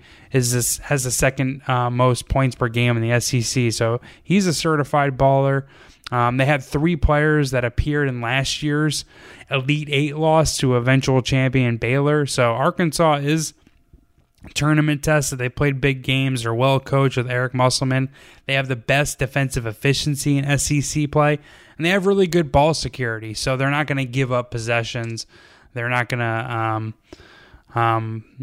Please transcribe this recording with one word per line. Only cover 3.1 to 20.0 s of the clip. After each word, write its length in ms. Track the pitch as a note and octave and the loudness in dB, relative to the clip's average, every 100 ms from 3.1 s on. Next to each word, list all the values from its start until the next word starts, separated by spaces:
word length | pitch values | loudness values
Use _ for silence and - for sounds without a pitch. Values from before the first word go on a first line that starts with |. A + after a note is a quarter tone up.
S 220 | A#2+ - | 0 0
E 80 | B2+ | -2
C. 280 | A2+ C3 A#2 | 0 0 0
So 320 | - A2+ A#2+ - - | 0 -2 -2 -6 -14
he's 240 | - F#3 F#3 | 0 2 2
a 60 | |
certified 640 | C#3+ E3 D#3 C#3+ D3 C#3+ B2+ | 0 0 0 0 0 0 2
baller. 520 | C3+ C3+ C#3 C3+ C3+ - - _ - | 4 4 2 0 -4 -18 -20 _ -6
Um, 280 | B2 A#2+ B2 | 0 0 2
they 80 | C3+ | 0
had 180 | D3 | 0
three 320 | - D3 E3 E3 | -2 -2 0 0
players 560 | - D3 D#3 D3+ C#3 | 0 2 2 2 0
that 140 | B2+ A#2+ | 0 -2
appeared 420 | - D3+ D3 C#3 | -2 -2 0 -2
in 140 | B2 | -2
last 420 | A#2 C3 C3+ - | -2 -2 -2 -4
year's 400 | D3+ D3 D3+ C#3 - - - - - | -2 0 0 -2 -8 -20 -20 -20 -6
Elite 380 | C#3 C3 D3+ D3 | -6 -2 -2 0
Eight 240 | C#3 D3 D3+ | 0 0 0
loss 400 | D#3+ D#3+ D3 - | 2 4 2 0
to 180 | C3+ B2 | 2 2
eventual 440 | B2 C3+ C3+ C3 | 4 2 4 0
champion 540 | A2 C3+ C3 C3 B2 A2+ | 2 0 2 2 0 0
Baylor. 500 | A#2 C3+ C#3+ D3+ C#3 | -2 0 2 0 0
So 280 | - A#2+ | 0 0
Arkansas 640 | A#2 D3+ F3 E3+ C#3 E3 D3 | 2 0 0 -2 2 2 2
is 380 | C#3+ D#3+ D3+ - _ _ _ - _ _ _ _ - | 0 -2 -2 -10 _ _ _ -20 _ _ _ _ -10
tournament 500 | - D3 D3+ D3+ C#3+ | -2 2 2 2 0
tested. 340 | D#3+ D3+ C#3 C3 | 0 0 0 -4
They 120 | B2 | -6
played 320 | - D3 C#3 | -2 -2 0
big 220 | C#3 C3 | -2 -2
games. 400 | B2 C3+ C3+ B2+ | -2 0 0 -2
They're 100 | A2+ | -2
well 260 | A2+ C3 C3+ | 0 2 2
coached 380 | - C#3 C3+ C3 | 0 0 2 0
with 120 | B2 | -2
Eric 240 | B2 B2+ | -2 -2
Musselman. 560 | B2+ B2+ - C3 C3 C3+ - - - - | 2 2 2 0 0 -2 -8 -20 -16 -4
They 80 | |
have 160 | C3+ C3 | -2 -2
the 80 | B2 | -4
best 420 | - C3+ C#3+ - | 0 0 0 -2
defensive 460 | C3 C#3+ C3+ C3+ A#2 | -4 -2 -2 -2 -6
efficiency 720 | G#2 C#3 C#3 | -2 0 0